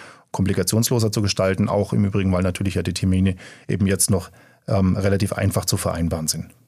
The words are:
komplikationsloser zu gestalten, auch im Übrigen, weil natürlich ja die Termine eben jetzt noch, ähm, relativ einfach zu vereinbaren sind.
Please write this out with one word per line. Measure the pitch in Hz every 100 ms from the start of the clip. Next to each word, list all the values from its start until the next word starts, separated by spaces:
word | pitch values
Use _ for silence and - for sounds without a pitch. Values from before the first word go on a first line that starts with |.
| - - _
komplikationsloser | - 95 98 90 110 117 123 110
zu | 110
gestalten, | 101 - 95 95 101
auch | 101 101
im | 117
Übrigen, | 101 104 95
weil | 90
natürlich | 92 87 98 95
ja |
die | 87
Termine | 90 95 92 95 92 - - -
eben | 101 98
jetzt | 98 -
noch, | 95 - - - _ -
ähm, | 101 95 98
relativ | 98 98 101
einfach | - 98 104 -
zu | 101
vereinbaren | - 85 82 82 78
sind. | 82 85 -